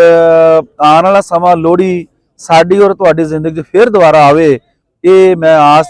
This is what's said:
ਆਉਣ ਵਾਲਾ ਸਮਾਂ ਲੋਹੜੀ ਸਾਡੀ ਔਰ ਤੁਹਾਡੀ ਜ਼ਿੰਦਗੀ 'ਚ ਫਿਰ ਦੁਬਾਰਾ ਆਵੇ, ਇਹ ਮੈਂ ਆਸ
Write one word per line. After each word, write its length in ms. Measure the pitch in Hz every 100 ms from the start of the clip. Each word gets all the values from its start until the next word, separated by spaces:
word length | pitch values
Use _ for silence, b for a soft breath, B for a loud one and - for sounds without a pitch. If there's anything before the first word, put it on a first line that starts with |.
| 170 165 165 165 165 160 135 -
ਆਉਣ 240 | 151 160
ਵਾਲਾ 160 | 185 196
ਸਮਾਂ 360 | 190 170 180 175
ਲੋਹੜੀ 500 | 165 175 185 180 156 _ _ _
ਸਾਡੀ 400 | - 165 170 196
ਔਰ 160 | 202
ਤੁਹਾਡੀ 300 | 196 185 156
ਜ਼ਿੰਦਗੀ 380 | 156 156 160 160
'ਚ 20 | -
ਫਿਰ 180 | 185 240
ਦੁਬਾਰਾ 360 | 208 165 151 143
ਆਵੇ, 320 | 151 160 127 _ _ _ _
ਇਹ 320 | 175 190 185 170
ਮੈਂ 220 | 160 160
ਆਸ 280 | 147 151